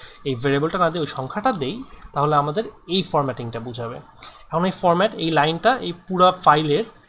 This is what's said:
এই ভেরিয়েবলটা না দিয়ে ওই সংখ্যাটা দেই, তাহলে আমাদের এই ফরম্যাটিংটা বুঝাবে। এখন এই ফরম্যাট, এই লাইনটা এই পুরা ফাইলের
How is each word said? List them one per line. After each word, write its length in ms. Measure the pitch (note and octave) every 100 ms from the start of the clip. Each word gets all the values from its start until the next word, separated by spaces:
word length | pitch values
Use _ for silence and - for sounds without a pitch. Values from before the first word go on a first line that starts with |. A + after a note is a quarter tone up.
| - -
এই 100 | C#3+
ভেরিয়েবলটা 440 | B2 C#3 C#3 D#3+ F#3
না 120 | E3+
দিয়ে 100 | E3+
ওই 60 | D3
সংখ্যাটা 460 | - C3 G#3 A#3+
দেই, 300 | G3+ C3 A3+ C4 - -
তাহলে 240 | C#3+ D3 D3
আমাদের 280 | C#3+ D#3 A#3 - -
এই 140 | F#3+
ফরম্যাটিংটা 580 | - D#3 C3+ A#2 A#2 A#2
বুঝাবে। 400 | A#2 A#2+ A2+ C3+ - - - - -
এখন 160 | D#3+
এই 60 | F#3
ফরম্যাট, 440 | - F3+ E3+ G#3+
এই 160 | - E3
লাইনটা 460 | D#3 D3+ E3 A3 C4
এই 160 | F3
পুরা 400 | E3+ - F3+ F#3
ফাইলের 520 | F#3 E3 D3+ D#3 D3 A3+ -